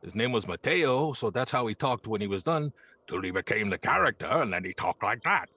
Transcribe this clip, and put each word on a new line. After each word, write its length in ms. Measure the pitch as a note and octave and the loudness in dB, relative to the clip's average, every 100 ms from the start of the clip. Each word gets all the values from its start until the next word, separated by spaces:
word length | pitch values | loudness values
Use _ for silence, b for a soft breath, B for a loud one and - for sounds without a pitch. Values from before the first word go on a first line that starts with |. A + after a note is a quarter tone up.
His 120 | - | -8
name 180 | E2 A#2+ | -2 0
was 140 | B2 G2 | 0 -2
Mateo, 680 | E2+ - F3 D3+ B2+ D#3 | -4 0 2 4 2 2
so 180 | C3+ A2+ | 0 -2
that's 200 | G2+ B2+ | 0 0
how 160 | C3+ A#2+ | 0 0
he 80 | |
talked 320 | G#2+ C#3 A#2+ - | -2 0 -2 -2
when 140 | G#2+ | -2
he 60 | G#2 | -2
was 160 | G2 | -2
done, 300 | F#2 E3 D3 - B B - | 0 0 0 -6 B B -10
till 120 | F#2 | -6
he 100 | F#2 | -2
became 380 | F#2 F#2 A2 G#2 | -4 0 0 0
the 100 | F#2 | -2
character, 480 | - E3+ E3+ - D#2 | 2 4 2 0 0
and 260 | C3+ C3 | 0 2
then 120 | F2+ | -2
he 80 | F#2 | -4
talked 300 | - F3+ - | -4 -4 -2
like 200 | G2+ A#2+ | -2 -2
that. 240 | E3 C4+ - | 0 0 0